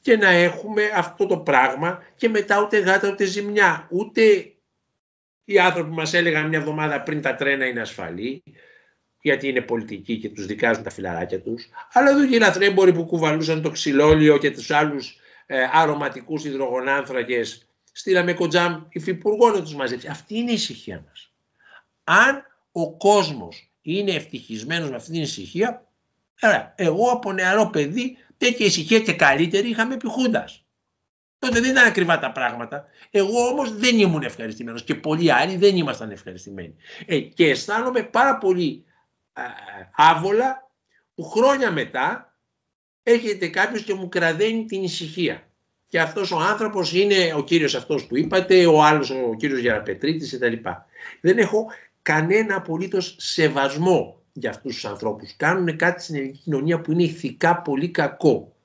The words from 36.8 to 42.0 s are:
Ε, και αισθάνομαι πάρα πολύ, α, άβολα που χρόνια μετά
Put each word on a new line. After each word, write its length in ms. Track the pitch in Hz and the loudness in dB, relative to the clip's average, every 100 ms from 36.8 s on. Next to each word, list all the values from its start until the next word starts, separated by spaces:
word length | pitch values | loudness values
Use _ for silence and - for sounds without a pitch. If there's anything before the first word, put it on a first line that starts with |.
| - - - | -20 -20 -4
Ε, 140 | 160 | -4
και 280 | - - 160 | -4 2 2
αισθάνομαι 540 | 131 - 214 247 254 | 2 -2 -4 -2 -4
πάρα 360 | 214 220 269 220 | -2 2 2 2
πολύ, 460 | 196 180 165 156 _ _ _ _ _ | 0 0 -2 -6 _ _ _ _ _
α, 100 | - 107 - 98 101 95 - | -14 -14 -14 -20 -20 -14 4
άβολα 760 | 160 160 185 214 262 262 _ _ _ _ _ | 4 6 2 0 0 -4 _ _ _ _ _
που 100 | - | -14
χρόνια 460 | 175 214 254 269 240 | -6 2 4 4 0
μετά 640 | 160 117 131 | -2 -4 -2